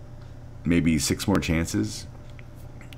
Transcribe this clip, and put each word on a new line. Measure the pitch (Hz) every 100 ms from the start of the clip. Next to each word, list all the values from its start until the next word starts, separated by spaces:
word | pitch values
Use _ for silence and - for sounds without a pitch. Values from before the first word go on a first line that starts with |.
| - - - - - -
maybe | 80 85 78 78
six | - 90 -
more | 92
chances. | - 82 85 101 107 - - - - - - - - - -